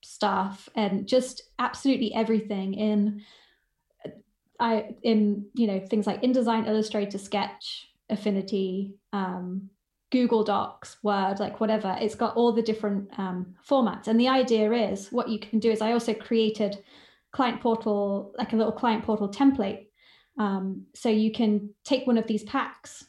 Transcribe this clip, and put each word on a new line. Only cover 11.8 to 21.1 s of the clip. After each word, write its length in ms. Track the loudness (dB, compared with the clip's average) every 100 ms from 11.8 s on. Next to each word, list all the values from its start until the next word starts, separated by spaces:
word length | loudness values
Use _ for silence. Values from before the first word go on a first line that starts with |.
| 0 -2
It's 160 | -2 -2
got 200 | -2 2
all 160 | 2
the 80 | 2
different, 480 | 0 0 -2 -2 -4 -6
um, 380 | -6 -4 -8 -12 0
formats. 400 | 2 2 -2 0
And 120 | 4
the 80 | 4
idea 420 | 4 4 4 4
is, 400 | 2 0 -2 -4
what 160 | -4 -2
you 120 | -4
can 200 | 0 0
do 120 | 2
is 100 | 2
I 100 | 2
also 220 | 0 0
created 640 | -4 0 2 2 2 -2 -2 -14 -20 -20 _ _
Client 300 | -2 -2 0
Portal, 720 | 0 0 0 0 0 -2 -6 -8
like, 160 | -2
a 20 | 0
little 160 | 0
Client 320 | 0 0 0
Portal 240 | 0 0 -2
template. 600 | 4 4 4 0 -4 -12 _ _ _ _ -4
Um, 460 | -2 0 -4 -6 -12
so 160 | -6
you 220 | 0